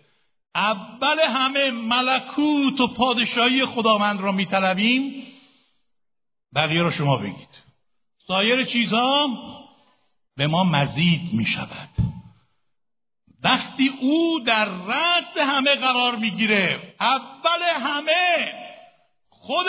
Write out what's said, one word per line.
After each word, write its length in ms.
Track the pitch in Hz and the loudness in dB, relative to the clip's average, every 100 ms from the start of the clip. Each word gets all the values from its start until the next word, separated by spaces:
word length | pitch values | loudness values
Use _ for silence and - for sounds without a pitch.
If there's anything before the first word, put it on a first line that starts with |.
| _ _ _ _ _ 165 | _ _ _ _ _ -2
اول 640 | 202 214 226 - 269 302 311 | 0 -2 -8 -4 -2 2 0
همه 420 | 247 262 277 269 | 0 0 0 0
ملکوت 1080 | 233 226 240 254 262 247 - 302 294 277 269 | -2 -2 0 2 0 -2 -2 2 2 2 2
و 60 | 247 | 0
پادشاهی 800 | - 254 233 233 240 240 254 254 | 2 0 0 0 2 2 2 0
خداوند 560 | 254 220 214 208 202 | 0 2 4 2 0
را 100 | 196 | 0
می‌طلبیم، 920 | 190 190 196 190 185 220 262 277 - - - - _ _ _ _ _ _ _ _ _ _ 143 | 0 0 0 2 2 2 2 0 -8 -14 -20 -20 _ _ _ _ _ _ _ _ _ _ -2
بقیه 280 | 156 160 | 0 2
رو 80 | 170 | 2
شما 260 | - 143 127 | 2 2 0
بگید، 440 | 101 90 - - - _ _ _ _ _ - | -2 -10 -16 -20 -20 _ _ _ _ _ -4
سایر 380 | 190 214 254 254 | 0 2 0 0
چیزها 640 | 240 208 220 254 277 294 226 - - - _ _ _ _ _ _ - | 0 0 2 2 2 0 -4 -10 -18 -20 _ _ _ _ _ _ -4
به 120 | 147 | 0
ما 160 | 165 | 2
مزید 720 | 185 147 143 110 175 160 - | 2 2 0 2 2 2 0
می‌شود. 560 | 117 110 - - - - - - - - - _ _ _ _ _ _ _ _ _ _ | -2 -2 -4 -6 -12 -8 -4 -4 -4 -16 -20 _ _ _ _ _ _ _ _ _ _
وقتی 480 | 185 254 - - 269 - | 0 0 -2 0 0 0
او 380 | 254 320 330 330 | 0 2 2 0
در 260 | 233 220 214 | 0 0 0
رأس 720 | 185 180 262 339 349 - 349 | -4 -6 -2 0 0 -2 -2
همه 380 | 277 277 277 269 | 0 2 2 2
قرار 400 | 262 247 247 240 | 2 2 0 0
می‌گیره، 800 | 220 175 214 208 180 135 - - | -2 0 2 2 2 -2 -8 -4
اول 640 | 214 262 240 - 330 339 349 311 | 0 0 -4 -4 -2 0 0 -2
همه 720 | 254 294 311 339 359 330 185 131 - - - _ _ _ _ | -2 -4 0 2 2 0 -2 -8 -16 -20 -20 _ _ _ _
خود 380 | _ - 302 | _ -6 -2